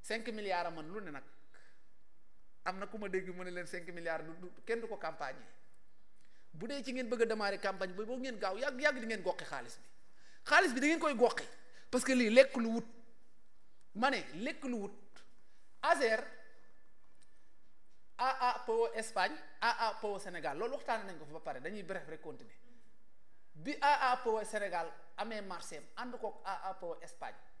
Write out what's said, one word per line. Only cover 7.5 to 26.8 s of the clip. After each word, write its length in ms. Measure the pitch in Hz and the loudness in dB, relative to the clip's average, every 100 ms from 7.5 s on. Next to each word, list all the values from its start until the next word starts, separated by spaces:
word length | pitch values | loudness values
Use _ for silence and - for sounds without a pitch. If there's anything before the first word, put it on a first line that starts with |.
| 196 | 2
campagne 340 | 202 190 190 | 0 0 -2
bi, 100 | 180 | -2
boo 120 | 214 254 | -2 -2
ngeen 220 | 262 214 | -2 0
gaaw, 180 | 190 196 | 0 2
yàgg, 220 | 277 254 | 0 4
yàgg 200 | 294 254 | 4 4
di 60 | 226 | -2
ngeen 160 | 214 | 0
goqi 220 | 180 175 | 0 0
xaalis 320 | 156 139 120 - | -2 -4 -4 -8
bi. 100 | - - - - - - | -8 -8 -8 -8 -8 -8
Xaalis 280 | - 302 370 | 8 8 8
bi 80 | 247 | 6
da 60 | 285 | 4
ngeen 140 | 330 | 6
koy 140 | 311 | 4
goqi, 300 | 240 240 - - - - - - | 6 6 6 -4 -8 -8 -8 0
parce 140 | 247 | 2
que 80 | 254 | 6
lii 180 | 262 226 | 6 12
lekk 260 | 240 277 247 | 12 12 8
lu 100 | 226 233 | 2 0
wut. 100 | 226 - - - - - - - - - - | -2 -8 -8 -8 -8 -10 -10 -10 -10 -10 -6
Ma 160 | - 262 | 2 4
ne, 120 | 233 - | 4 -2
lekk 300 | 160 254 - | -4 -4 -2
lu 100 | 269 240 | -2 -2
wut. 180 | 196 - - - - - - - - - | -4 -6 -8 -8 -8 -8 -8 -8 -10 0
Azer, 420 | 196 277 233 220 - - - - - - - - - - - - - - - - - - - - | 4 6 6 4 0 -8 -8 -8 -8 -8 -8 -8 -8 -8 -8 -8 -8 -8 -8 -8 -8 -8 -8 2
A 300 | 254 262 247 | 2 4 4
A 80 | - - | 2 2
Pao 240 | 226 233 | 2 2
Espagne, 420 | 226 220 196 196 - - - | 2 0 4 4 2 -8 2
A 280 | 226 226 226 | 2 4 2
A 60 | - | 2
Pao 180 | 208 196 | -2 -2
Sénégal, 400 | 190 175 151 143 | -4 -2 -2 0
loolu 160 | 233 | -2
waxtaan 320 | 269 - 226 196 | -2 0 -2 -2
nañ 120 | 180 | -6
ko 60 | 147 | -6
fa 60 | |
ba 60 | 160 | -6
pare, 200 | 160 131 | -4 -4
dañuy 220 | 151 208 | -4 -6
bref 240 | 170 185 160 | -4 -4 -6
rek 120 | 160 | -8
continuer. 360 | 156 247 226 - - - - - - - - - - | -8 -8 -8 -8 -8 -8 -8 -10 -10 -10 -10 -10 -8
Bi 220 | 151 185 294 | -6 -4 4
A 300 | 285 285 262 | 6 6 6
A 40 | 247 | 4
Pao 260 | 240 220 | 4 2
Sénégal 460 | 208 214 202 170 165 - - - | 0 -2 0 0 -2 -6 -8 -6
amee 240 | 214 214 | -4 -4
marché 360 | 196 170 - 151 | -4 -6 -6 -6
am, 80 | - - 247 | -8 -6 -6
ànd 100 | 240 | -4
koog 220 | 214 - | -4 -4
A 240 | 185 185 190 | -4 -2 -4
A 40 | |
Pao 240 | 185 | -4